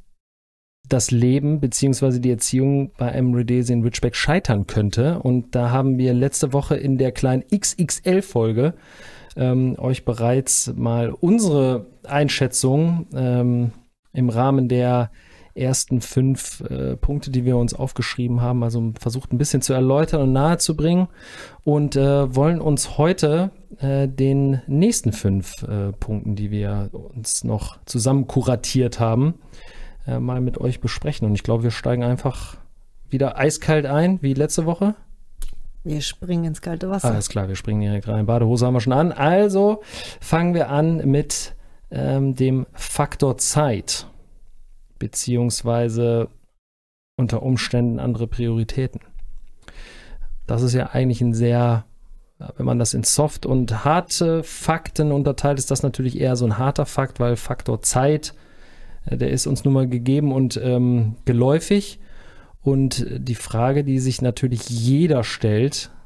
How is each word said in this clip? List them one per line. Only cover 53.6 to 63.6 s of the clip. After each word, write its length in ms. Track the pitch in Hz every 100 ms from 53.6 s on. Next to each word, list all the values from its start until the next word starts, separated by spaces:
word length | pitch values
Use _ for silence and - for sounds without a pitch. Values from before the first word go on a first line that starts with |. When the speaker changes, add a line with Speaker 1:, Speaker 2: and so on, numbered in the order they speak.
| 123 110 143
Speaker 1:
harte 580 | 165 - - 170 165
Fakten 680 | 156 - - 165 - - 151
unterteilt, 440 | 143 143 139 143 139
ist 140 | -
das 100 | 135
natürlich 380 | 139 120 127 131
eher 160 | 143 120
so 100 | 120
ein 120 | 107
harter 280 | 131 139 143
Fakt, 340 | - 135 -
weil 160 | 120 120
Faktor 440 | - 131 - 113
Zeit, 520 | - 127 135 151 - - - - - - - - -
äh, 100 | 127
der 120 | 131
ist 160 | 131 -
uns 160 | 139
nun 100 | 139
mal 140 | 135 131
gegeben 460 | 123 120 139 147
und, 260 | 131 127 -
ähm, 540 | 127 123 123 123 110 110
geläufig. 760 | - 120 127 160 - 202 196 - - - - - - -
Und 440 | - 135 135 - -
die 260 | 127 127 113
Frage, 500 | - 113